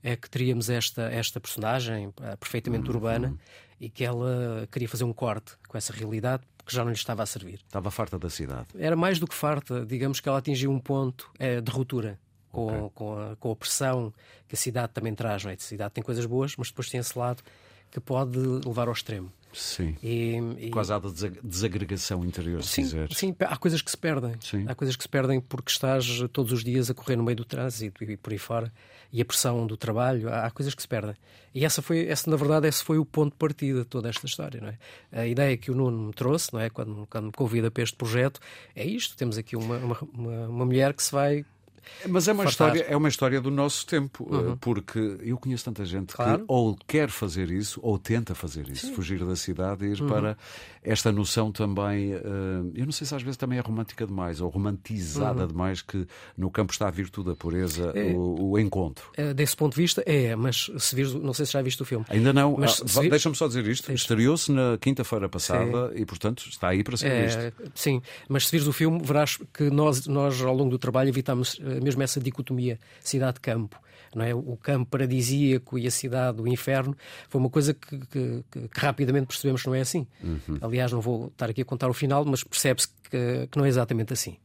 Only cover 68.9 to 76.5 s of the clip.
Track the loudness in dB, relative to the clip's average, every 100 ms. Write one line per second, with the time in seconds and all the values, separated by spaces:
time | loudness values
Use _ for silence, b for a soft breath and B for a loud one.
68.9 | 2 2 4 4 0 -8 0 2 6 6
69.9 | 4 2 2 2 2 2 4 4 2 2
70.9 | 4 4 2 0 0 0 -2 -4 0 0
71.9 | 2 0 0 -2 -4 -4 0 0 -2 B
72.9 | B -4 0 2 0 -2 -2 -2 -8 B
73.9 | B B -2 0 0 -4 -6 0 0 2
74.9 | 0 2 2 2 4 4 4 2 -2 -2
75.9 | -2 -2 0 0 0 0